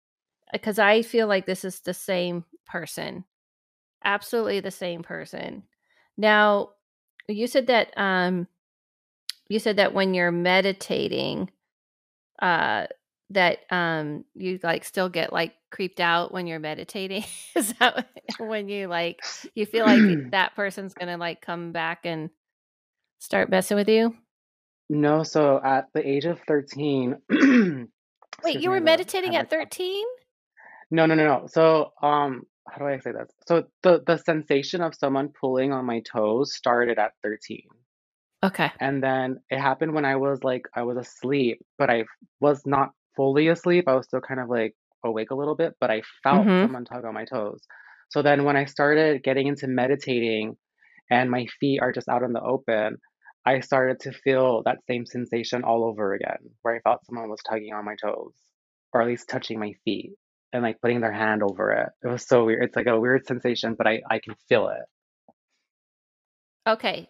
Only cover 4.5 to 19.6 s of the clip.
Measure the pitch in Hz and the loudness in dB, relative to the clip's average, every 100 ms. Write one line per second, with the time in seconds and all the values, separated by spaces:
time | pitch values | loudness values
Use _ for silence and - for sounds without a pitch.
4.5 | 196 190 - 180 170 170 170 - - - | -4 -6 -8 -8 -8 -10 -12 -12 -12 -12
5.5 | 208 - _ _ _ _ - 214 214 208 | -14 -20 _ _ _ _ 0 4 6 6
6.5 | 202 - _ _ _ _ _ - 208 240 | 4 0 _ _ _ _ _ -10 -4 -2
7.5 | 277 240 233 - - 196 185 180 180 175 | 0 2 2 2 -2 0 2 0 -2 -4
8.5 | _ _ _ _ _ _ _ - - - | _ _ _ _ _ _ _ -14 -14 -6
9.5 | 214 220 202 190 190 190 185 175 175 175 | -4 0 2 2 2 2 2 2 2 2
10.5 | 190 196 190 - - - 131 135 - 190 | 2 2 -2 -4 -2 -2 -4 -4 -6 -8
11.5 | _ _ _ _ _ _ _ _ - 185 | _ _ _ _ _ _ _ _ -4 0
12.5 | 165 120 107 - - _ _ - 190 175 | 0 0 -2 -4 -12 _ _ -6 2 2
13.5 | - - 180 170 160 151 147 - - 185 | 0 -4 -2 -2 -2 -4 -8 -14 -10 -8
14.5 | 185 170 165 - 196 185 170 - - 165 | -6 -4 -4 -4 -4 -2 -2 -4 -2 -4
15.5 | - - - 185 - 170 170 175 185 175 | -8 -14 -8 -6 -2 0 0 0 -6 -8
16.5 | 160 151 156 185 202 190 190 - - - | -6 -8 -10 -10 -10 -8 -8 -10 -14 -6
17.5 | 349 220 - 240 - 247 - - 226 220 | -2 -2 2 0 0 -6 -12 -14 -10 -6
18.5 | 220 202 202 190 170 170 - - - - | -6 -6 -8 -4 -4 -4 -6 -14 -14 -10
19.5 | - | -6